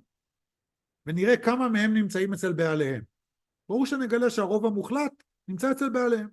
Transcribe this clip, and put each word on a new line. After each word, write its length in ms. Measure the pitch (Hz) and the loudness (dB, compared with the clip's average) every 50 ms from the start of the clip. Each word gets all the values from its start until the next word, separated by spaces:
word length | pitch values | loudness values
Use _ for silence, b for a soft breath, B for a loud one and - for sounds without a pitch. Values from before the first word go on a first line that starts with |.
| - _ _ _ _ _ _ _ _ _ _ _ _ _ _ _ _ _ _ _ - | -14 _ _ _ _ _ _ _ _ _ _ _ _ _ _ _ _ _ _ _ -10
ונראה 320 | 147 160 175 185 226 247 233 | -6 -2 0 2 4 2 4
כמה 320 | - 226 240 254 254 247 | 2 2 2 2 2 2
מהם 240 | 220 208 214 220 220 | 2 2 2 4 4
נמצאים 400 | 220 208 185 - 185 190 202 196 | 2 2 2 0 -2 -2 -2 -2
אצל 200 | 175 190 185 170 | -2 -2 -2 0
בעליהם. 500 | 156 165 160 156 156 147 135 135 113 110 - _ _ _ _ _ _ _ _ _ _ _ - | 0 0 0 2 0 0 0 -2 -4 -6 -10 _ _ _ _ _ _ _ _ _ _ _ -4
ברור 160 | 196 247 269 | -2 0 0
שנגלה 440 | 262 285 269 262 226 233 233 247 240 | 0 -2 -2 -2 -2 0 0 0 0
שהרוב 360 | 233 - 202 180 208 214 214 | 0 0 0 0 0 0 0
המוחלט 580 | 226 208 202 185 - 240 277 294 277 - _ _ _ _ _ _ - | 0 0 -2 -4 -2 -2 -2 -2 -4 -6 _ _ _ _ _ _ -10
נמצא 240 | 190 170 254 269 | -6 -2 0 0
אצל 180 | 262 269 269 269 | 0 0 0 0
בעליהם. 380 | 226 254 247 240 233 220 214 214 | 0 0 0 2 0 0 -2 -6